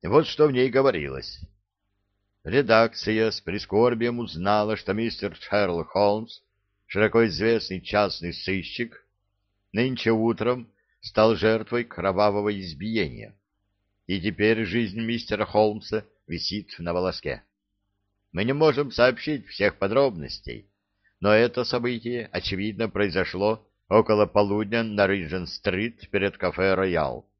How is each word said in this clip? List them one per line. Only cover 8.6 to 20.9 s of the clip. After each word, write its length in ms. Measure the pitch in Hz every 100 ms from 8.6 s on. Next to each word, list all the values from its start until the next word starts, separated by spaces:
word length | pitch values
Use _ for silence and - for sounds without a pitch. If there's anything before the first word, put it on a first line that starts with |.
| 85 - 117 - _ _ _ _ _ _ _
нынче 380 | 101 127 127 -
утром 640 | 113 113 110 110 127 117 _ _ _
стал 340 | - - 110 110
жертвой 480 | 110 110 107 120
кровавого 760 | 120 - 92 92 104 101 104 101
избиения. 800 | 92 73 101 110 82 107 - _ _ _ _ _ _ _ -
И 140 | 95
теперь 440 | 90 87 107 113
жизнь 360 | 107 107 113 98
мистера 440 | 113 117 117 104
Холмса 600 | 104 107 107 107 - 107 - _ _
висит 480 | 85 - 202 - -
на 160 | 87
волоске. 480 | 87 92 82 - 64 _ _ _ _ _ _ _ _ _
Мы 120 | 82
не 100 | 110
можем 360 | 139 156 135 143
сообщить 560 | - 123 117 - 147 -
всех 300 | - 101 -
подробностей, 920 | 98 117 139 92 69 - - 58 - _ _